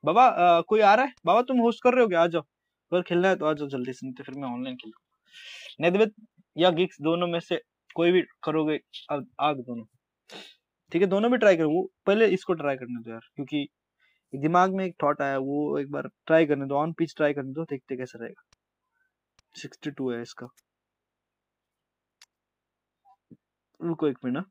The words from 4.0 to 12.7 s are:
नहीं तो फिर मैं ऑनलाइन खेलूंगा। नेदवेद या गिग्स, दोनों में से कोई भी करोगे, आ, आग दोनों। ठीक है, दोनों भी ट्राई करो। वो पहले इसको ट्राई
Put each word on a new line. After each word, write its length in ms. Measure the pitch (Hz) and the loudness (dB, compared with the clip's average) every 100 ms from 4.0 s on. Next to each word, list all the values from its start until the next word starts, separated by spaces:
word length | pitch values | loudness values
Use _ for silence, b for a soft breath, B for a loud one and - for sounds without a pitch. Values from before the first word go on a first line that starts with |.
| 131 | -12
नहीं 80 | |
तो 100 | 123 | -12
फिर 100 | 139 | -14
मैं 140 | 135 135 | -10 -10
ऑनलाइन 280 | 120 131 127 | -8 -10 -12
खेलूंगा। 300 | 113 - _ _ B B B B B B | -16 -20 _ _ B B B B B B
नेदवेद 320 | 160 185 220 - - _ _ - | 0 2 0 -2 -20 _ _ 2
या 120 | 180 | 2
गिग्स, 260 | 160 185 - | 2 -2 -2
दोनों 260 | 147 170 175 | -4 -2 -2
में 140 | 170 | -4
से 220 | - 170 _ _ _ | -4 -8 _ _ _
कोई 180 | - 170 | 0 2
भी 100 | 180 | 2
करोगे, 580 | - _ - 156 156 151 _ - - | 0 _ -4 -2 0 -4 _ -20 -8
आ, 80 | 147 127 - | -8 -8 -4
आग 160 | 147 143 | -4 -4
दोनों। 280 | 127 117 110 _ _ _ _ B B B _ _ _ | -8 -12 -14 _ _ _ _ B B B _ _ _
ठीक 100 | 170 | 0
है, 60 | 190 | 2
दोनों 220 | 196 226 | 2 2
भी 80 | 247 | 4
ट्राई 180 | 214 175 | 4 4
करो। 140 | 156 | 2
वो 200 | 165 - _ - | 0 -4 _ 0
पहले 200 | 208 220 | 4 4
इसको 260 | 185 - | 2 -2
ट्राई 240 | 165 143 | -2 -2